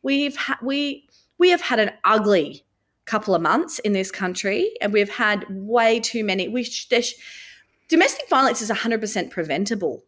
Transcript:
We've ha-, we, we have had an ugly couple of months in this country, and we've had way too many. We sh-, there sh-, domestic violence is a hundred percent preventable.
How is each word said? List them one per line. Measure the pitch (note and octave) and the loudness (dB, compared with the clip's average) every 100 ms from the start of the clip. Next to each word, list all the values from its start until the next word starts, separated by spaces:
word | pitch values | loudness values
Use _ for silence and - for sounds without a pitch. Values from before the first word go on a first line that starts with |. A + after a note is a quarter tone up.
We've | C4 C#4 C#4+ | 0 0 0
ha-, | C#4 - - | -4 -6 -6
we, | A#3+ C#4 C#4+ C#4 _ _ _ _ | -4 -2 -4 -6 _ _ _ _
we | F4+ | 4
have | F4 | 4
had | - A#3 | 2 0
an | G3+ - | 0 0
ugly | - A3 G#3 G3 C#3+ C#3+ _ _ _ _ | 2 2 4 2 2 -8 _ _ _ _
couple | - G#3+ G#3 | -4 -4 0
of | F3 | 2
months | E3 A3 E4+ - | 4 2 0 -4
in | G#3+ | 0
this | G3 F#3+ | 0 -2
country, | - F#3 F3+ G3+ G#3 G4 - | -4 -4 -2 -2 0 -2 -2
and | G#3 | 0
we've | G#3 G3+ | 2 0
had | - A3 G#3 - | 0 0 0 -4
way | F#3+ G3+ A#3+ A3+ A#3 | -10 0 4 4 2
too | A3+ A#3+ | 0 -4
many. | G#3 F#3+ F#3 | -2 -2 -2
We | A#3+ | -4
sh-, | A#3+ - - | -4 -8 0
there | A#3+ | 0
sh-, | A#3 - - - - - _ _ _ | 0 -8 -20 -20 -20 -20 _ _ _
domestic | E4 A#4+ - C5+ | 2 2 0 0
violence | C4+ C4+ A#3 | 2 4 0
is | A3 | -4
a | |
hundred | G3 A3+ A3+ | -2 -2 -2
percent | G#3+ G#3 E3+ | -2 -4 -6
preventable. | - D#3+ D3 G3+ A3 E3+ A2+ | -6 -4 -2 -2 -2 -4 -6